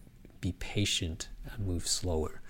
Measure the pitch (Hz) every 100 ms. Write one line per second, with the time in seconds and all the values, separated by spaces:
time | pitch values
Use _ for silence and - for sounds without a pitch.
0 | - - - - 92 - - 104 101 -
1 | 87 - - - - - 98 87 - -
2 | 90 80 76 -